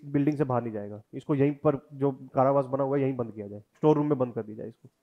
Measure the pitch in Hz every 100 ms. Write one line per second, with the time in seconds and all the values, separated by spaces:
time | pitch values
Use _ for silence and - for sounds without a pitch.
0 | 143 143 143 143 139 120 117 107 104 104
1 | - 135 - 143 143 143 151 135 - 139
2 | 139 135 131 135 131 139 131 135 135 139
3 | 135 127 113 107 101 104 - - 151 151
4 | 147 139 123 117 107 110 107 - 127 _